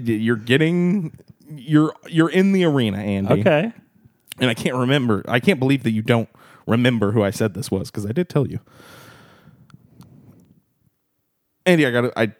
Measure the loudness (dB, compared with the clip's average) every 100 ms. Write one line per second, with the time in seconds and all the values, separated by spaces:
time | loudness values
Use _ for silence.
0 | -2 0 0 0 2 2 2 2 0 0
1 | -4 -10 -20 -20 -20 -14 2 4 4 -2
2 | -10 -8 -2 0 2 2 2 2 0 -2
3 | -2 -2 0 2 2 2 0 -8 -20 _
4 | _ _ -20 -2 -2 0 -2 0 2 2
5 | 2 -2 0 -2 -2 -2 0 0 -2 -2
6 | 0 0 -2 _ -20 -12 -2 0 2 2
7 | 0 2 0 0 -4 -4 -6 -6 -6 -8
8 | -6 -4 -2 -2 -2 -6 -14 -20 -20 -20
9 | -20 -20 -20 _ _ -20 _ -20 _ -20
10 | -20 -20 -20 -20 _ _ _ _ _ _
11 | _ _ _ _ _ _ 2 4 4 2
12 | 0 0 -2